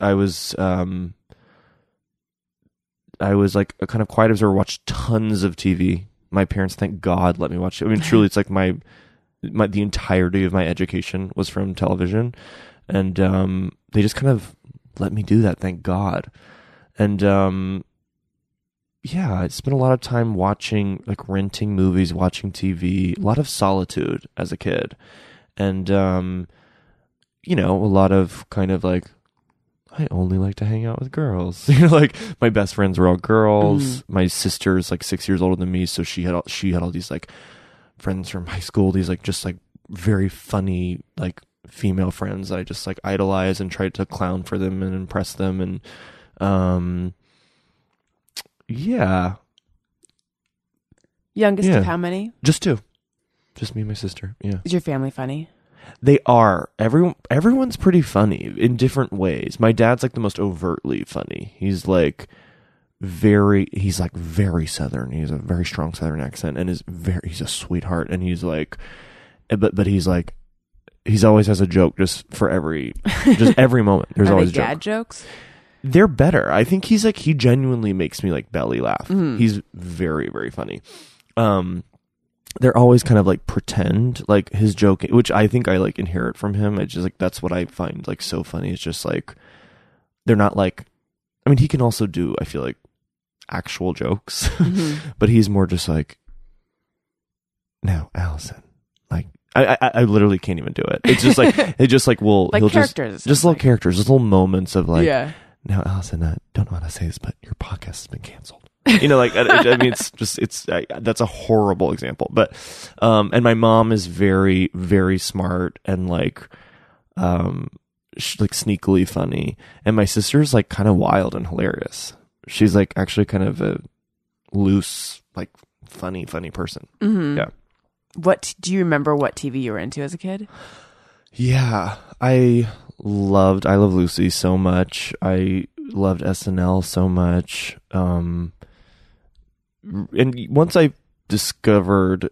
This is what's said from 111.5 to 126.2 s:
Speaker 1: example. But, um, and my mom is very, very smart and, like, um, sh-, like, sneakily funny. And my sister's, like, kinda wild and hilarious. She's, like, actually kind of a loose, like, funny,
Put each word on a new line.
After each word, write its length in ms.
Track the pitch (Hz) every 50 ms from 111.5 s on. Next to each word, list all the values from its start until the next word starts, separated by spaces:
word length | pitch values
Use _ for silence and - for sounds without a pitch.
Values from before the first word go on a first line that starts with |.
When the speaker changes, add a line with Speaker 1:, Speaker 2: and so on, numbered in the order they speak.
| 113 107 104 98 92 92 92 67
Speaker 1:
example. 380 | - - - 64 - - - - -
But, 200 | 113 104 - - - - - - - - - - -
um, 280 | 104 117 110 107 104 95
and 120 | - 120 120
my 100 | 117 113
mom 380 | 113 113 113 113 113 110 113
is 160 | 110 104 87
very, 640 | 87 82 85 101 98 95 95 98 95 92 92 92 - -
very 460 | 90 92 85 104 95 92 95 95 90
smart 580 | - - - 95 92 87 90 90 90 - - - -
and, 240 | - 95 92 92 90
like, 400 | 87 82 - - - - - - - - _ _ _ _ _ _ _ _ _ _ _
um, 540 | 180 92 87 87 87 90 92 87 87 - - - _ _ _ _ _ _ _ -
sh-, 220 | - - - - -
like, 120 | 104 -
sneakily 560 | - - - 110 101 - - 98 98 90 92
funny. 480 | - - 95 87 - - - - - - - - - - _ -
And 100 | 104 110
my 100 | 110 101
sister's, 460 | 95 - 107 101 - - 147 151 139 131
like, 160 | 107 - -
kinda 240 | - - 98 107 95
wild 420 | 90 - - - 98 - - -
and 100 | - -
hilarious. 680 | 82 82 - - - - - - - - - - - - _ _ _ _ _ _
She's, 280 | - - - 107 101 87
like, 160 | 101 95 - -
actually 300 | 85 95 - - 104 101
kind 180 | - - 95 95
of 180 | 104 98 -
a 180 | - 50 - - - - _ _ _ _ _ _ _ _ _ _ _ _
loose, 680 | - 101 98 95 98 98 - - - - - - - - _ _ _
like, 160 | 92 92 - _ _ _ _ _ _ _
funny, 400 | - - - 92 92 95 90